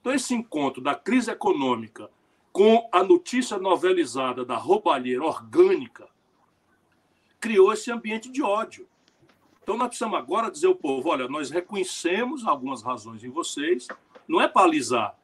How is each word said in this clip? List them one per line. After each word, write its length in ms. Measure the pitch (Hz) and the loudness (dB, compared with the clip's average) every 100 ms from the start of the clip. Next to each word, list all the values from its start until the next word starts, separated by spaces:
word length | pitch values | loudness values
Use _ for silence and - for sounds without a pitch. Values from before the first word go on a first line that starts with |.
Então, 120 | - | -2
esse 180 | 269 - | -2 -2
encontro 480 | 247 226 156 139 131 | -4 -4 -4 -4 -2
da 140 | 131 | -4
crise 360 | 139 - 254 220 | -4 0 0 0
econômica 760 | 208 202 160 135 120 113 - 107 _ _ _ _ | -2 0 2 0 -2 -4 -16 -20 _ _ _ _
com 360 | - 214 226 - | 4 6 6 4
a 100 | 180 | 0
notícia 560 | 190 170 - 247 247 208 | 6 4 4 -4 -4 -4
novelizada 880 | 185 175 185 185 139 123 131 123 | 0 0 2 0 0 -2 -4 -4
da 120 | 123 117 | -6 -6
roubalheira 680 | 123 202 175 143 127 123 | 0 2 2 0 0 -2
orgânica 840 | 156 - 113 147 185 180 127 - - _ _ _ _ _ _ _ _ _ _ _ _ _ | -2 -4 -4 4 6 4 -2 -16 -20 _ _ _ _ _ _ _ _ _ _ _ _ _
criou 320 | 226 208 190 | -2 6 6
esse 180 | 220 - | 4 -4
ambiente 400 | 233 220 220 254 | -8 -6 -8 -8
de 120 | 262 | -4
ódio. 440 | 240 202 220 - - _ _ _ _ _ _ _ | -2 -2 -4 -12 -20 _ _ _ _ _ _ _
Então, 140 | - 220 | -8 -4
nós 120 | 247 | -4
precisamos 300 | - 226 175 | -4 -4 -4
agora 320 | 123 175 - | -2 -2 -2
dizer 160 | - 180 | 0 2
ao 80 | |
povo, 340 | 185 151 135 156 | 2 0 -2 0
"Olha, 200 | 147 123 | -2 -2
nós 220 | 147 143 | -6 -4
reconhecemos 960 | 160 175 202 180 - 170 196 247 294 220 | -6 -6 -6 -6 -4 -2 -2 -2 -4 -4
algumas 360 | 139 131 127 | -2 -4 -8
razões 420 | 117 123 110 113 | -6 -8 -10 -16
em 60 | 120 | -10
vocês, 580 | 139 165 - 151 - - - _ - - | -6 -6 -4 -2 -2 -4 -18 _ -20 -2
não 120 | 160 | 0
é 60 | 320 | 2
pra 160 | - | 4
alisar 540 | 180 156 117 120 104 - | 4 2 0 -2 -2 -8